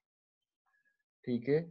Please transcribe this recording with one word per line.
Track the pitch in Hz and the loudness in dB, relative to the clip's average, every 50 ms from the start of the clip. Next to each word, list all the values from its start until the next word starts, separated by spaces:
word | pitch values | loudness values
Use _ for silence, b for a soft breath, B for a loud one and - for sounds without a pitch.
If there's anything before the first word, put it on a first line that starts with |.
| _ _ _ _ _ _ _ _ _ _ _ _ _ _ _ _ _ _ _ _ _ _ _ _ _ | _ _ _ _ _ _ _ _ _ _ _ _ _ _ _ _ _ _ _ _ _ _ _ _ _
ठीक | - 123 120 120 127 | -4 -2 -2 0 2
है | 143 156 170 170 | 2 2 0 -2